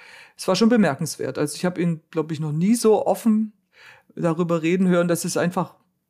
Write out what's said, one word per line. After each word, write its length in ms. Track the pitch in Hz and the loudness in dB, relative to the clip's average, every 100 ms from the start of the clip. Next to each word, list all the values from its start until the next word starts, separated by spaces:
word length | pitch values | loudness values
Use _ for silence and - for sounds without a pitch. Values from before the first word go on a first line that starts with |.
| - - - - | -20 -20 -20 -8
Es 100 | - | -2
war 80 | 185 | 2
schon 120 | 226 | 4
bemerkenswert. 680 | 240 180 131 156 - 127 131 | 4 2 0 -6 -6 -8 -4
Also 160 | 147 - | -4 -4
ich 80 | |
habe 160 | 180 175 | -4 -2
ihn, 200 | 175 160 _ | -4 -4 _
glaub 200 | 160 156 | -6 -4
ich, 80 | 156 | -4
noch 120 | 156 | -4
nie 220 | 147 185 | 0 2
so 320 | 233 220 202 - | 2 4 2 2
offen 460 | 190 233 214 220 - _ _ - - _ | 0 2 0 0 -8 _ _ -20 -20 _
darüber 480 | - 170 160 170 170 | -4 -2 0 0 0
reden 260 | 160 185 190 | 0 2 2
hören, 200 | 175 175 | 2 2
dass 160 | 165 | 0
es 120 | 180 160 | -2 -2
einfach 380 | 170 180 170 - _ _ | -2 -2 -6 -8 _ _